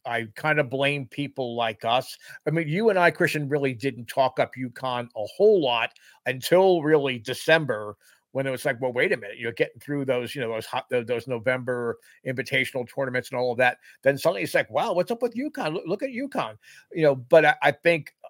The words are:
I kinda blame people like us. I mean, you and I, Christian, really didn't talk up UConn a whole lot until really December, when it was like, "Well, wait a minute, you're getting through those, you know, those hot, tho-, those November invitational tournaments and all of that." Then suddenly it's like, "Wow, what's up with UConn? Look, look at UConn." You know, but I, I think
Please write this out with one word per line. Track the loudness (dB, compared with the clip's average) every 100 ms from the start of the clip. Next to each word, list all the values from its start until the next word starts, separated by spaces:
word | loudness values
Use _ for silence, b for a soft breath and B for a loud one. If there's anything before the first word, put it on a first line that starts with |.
| -6
I | -6 -6 -4
kinda | 0 0
blame | 0 0 -2 -2 -6
people | -8 -8 -6 -6
like | -4 -4 -4
us. | 0 0 0 -10 B B -4
I |
mean, | -2 -2
you | 0 2
and | 4
I, | 4
Christian, | 4 0 0 -2
really | 0 -2
didn't | -2 -4 -6 -4
talk | 0 2 2
up | -2 -4
UConn | -10 -8 -6 -6 -6 -8
a | -6 4
whole | 6 6
lot | 4 0 -2 _ b b
until | -6 -4 2 4 6 4
really | 4 4 2 -4
December, | -6 -4 4 4 2 -4 -6 -12 b b b
when | -6 -4
it |
was | -2
like, | -4 -2
"Well, | -2
wait | 0 0
a | 0
minute, | -6 -10
you're | -6
getting | -2 -4 -4
through | -8 -4 -2
those, | -2 -4
you | -6
know, | -6
those | -6 -6
hot, | -8 -4
tho-, | -4
those | -2 -4 -4
November | -6 -2 -2 -2 -4 -4 -6 b b -8
invitational | -6 -2 -2 -2 -4 -8
tournaments | -6 -4 -4 -4
and | -4
all | -2
of | 2
that." | 2 2 B B
Then | 0 2
suddenly | 2 0
it's | 0
like, | -2 0
"Wow, | -2 0
what's | 0 -2
up | -2
with | -4
UConn? | -4 -8 -6 -4
Look, | -4 -4
look | -4
at | -6
UConn." | -6 -8 -6 -6 -8 B B B
You | 2
know, | 2
but | 2 4 6 6
I, | 4
I | 2
think | 2 2 2 0 _ -8